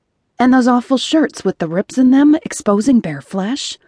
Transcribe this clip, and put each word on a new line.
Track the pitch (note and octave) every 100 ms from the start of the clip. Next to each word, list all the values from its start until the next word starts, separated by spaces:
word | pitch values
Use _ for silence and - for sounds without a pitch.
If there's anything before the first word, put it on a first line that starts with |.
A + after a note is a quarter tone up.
| _ _ _ -
And | B3
those | C4 A#3+
awful | B3 - B3+
shirts | - D#4+ D4 -
with | F#3+ -
the | E3
rips | E3+ - -
in | B3+
them | C4+ D4 D#4
exposing | - - - G3+ A3 A#3+
bare | E3+ C#3+
flesh? | - F#3+ G3 C#4 - -